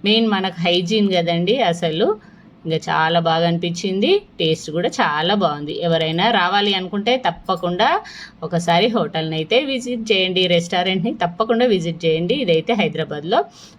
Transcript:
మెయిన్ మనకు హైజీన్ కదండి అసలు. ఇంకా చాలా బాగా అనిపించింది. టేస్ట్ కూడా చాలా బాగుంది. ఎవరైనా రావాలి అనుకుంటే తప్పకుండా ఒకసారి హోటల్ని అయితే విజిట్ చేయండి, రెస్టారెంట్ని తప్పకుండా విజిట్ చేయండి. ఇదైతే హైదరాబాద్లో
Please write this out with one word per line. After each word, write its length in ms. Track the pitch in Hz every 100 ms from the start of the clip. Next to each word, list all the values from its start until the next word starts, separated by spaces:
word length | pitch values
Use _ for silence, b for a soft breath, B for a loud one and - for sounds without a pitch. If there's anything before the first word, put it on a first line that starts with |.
మెయిన్ 240 | 202 220 226
మనకు 300 | 202 190 170
హైజీన్ 500 | 175 175 175 214 202
కదండి 440 | 180 170 170 175 254
అసలు. 420 | 202 170 170 160 269 403 B B B -
ఇంకా 180 | 165 160
చాలా 360 | 160 156 160 170
బాగా 240 | 165 165 170
అనిపించింది. 640 | 170 175 170 202 190 254 392 -
టేస్ట్ 340 | - 160 160 -
కూడా 180 | 151 185
చాలా 440 | - 185 151 170
బాగుంది. 400 | 208 175 147 147 -
ఎవరైనా 440 | 170 165 160 160 208
రావాలి 420 | 214 175 202 202
అనుకుంటే 380 | 196 185 202 208 254
తప్పకుండా 720 | 196 170 - 180 175 175 240 370 - B B -
ఒకసారి 440 | 160 170 170 170 226
హోటల్ని 480 | 220 156 160 160 160
అయితే 200 | 160 233
విజిట్ 400 | 294 269 247 247
చేయండి, 380 | 220 196 185 185 185
రెస్టారెంట్ని 680 | 175 170 180 180 190 175 -
తప్పకుండా 500 | 170 - 220 233 240
విజిట్ 340 | 190 165 165
చేయండి. 360 | 165 160 175 269
ఇదైతే 380 | 226 160 160
హైదరాబాద్లో 680 | 226 165 151 151 147 156 254 415 B B